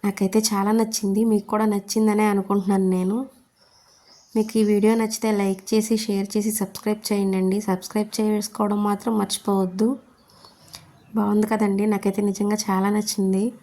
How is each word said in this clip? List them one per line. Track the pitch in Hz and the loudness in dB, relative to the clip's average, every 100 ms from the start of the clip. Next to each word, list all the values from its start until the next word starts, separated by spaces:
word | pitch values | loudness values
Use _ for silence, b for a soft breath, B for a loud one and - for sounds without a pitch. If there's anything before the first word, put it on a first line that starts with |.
నాకైతే | 202 196 190 214 220 | -4 -2 0 0 0
చాలా | 202 196 220 | -2 0 2
నచ్చింది, | 220 - 202 196 226 | 0 -2 -2 0 2
మీకు | 214 202 | 0 0
కూడా | 214 214 | -2 0
నచ్చిందనే | 202 196 226 214 208 214 | -2 -2 0 2 4 2
అనుకుంటున్నాను | 202 190 202 185 196 190 185 | 0 0 -2 2 2 2 2
నేను. | 180 226 262 - _ _ b b b b b b b 220 | 0 -2 -6 -12 _ _ b b b b b b b -2
మీకు | 214 220 | 0 2
ఈ | 208 | 2
వీడియో | 208 214 226 | 4 4 2
నచ్చితే | 220 - 220 208 | 0 -2 -2 0
లైక్ | 196 190 - | 0 -2 0
చేసి, | 220 220 220 220 | 0 2 0 0
షేర్ | 196 196 214 | -2 -2 -2
చేసి, | 208 208 | -2 -2
సబ్స్క్రైబ్ | 190 - - 214 - | -4 -6 -4 -4 -2
చేయండి. | 202 196 190 185 196 214 | 0 0 0 0 0 -2
సబ్స్క్రైబ్ | 185 - 214 208 - | -4 -2 -4 -4 -2
చేసుకోవడం | 214 214 202 - 208 208 208 | 0 0 -4 -2 -2 0 0
మాత్రం | 202 - 220 | -2 -2 -2
మర్చిపోవద్దు. | 196 - - 196 185 185 214 269 - _ B B B B B B B B - 214 | -2 -4 -2 0 0 0 -2 -2 -10 _ B B B B B B B B -8 -2
బాగుంది | 208 208 214 | 2 2 2
కదండి, | 214 208 196 214 208 | 2 2 2 0 0
నాకైతే | 202 196 202 | 0 0 -2
నిజంగా | 196 202 208 - | 0 -2 -2 0
చాలా | 190 196 208 | 0 2 0
నచ్చింది. | 214 - 190 190 220 240 | -2 -2 0 2 0 -4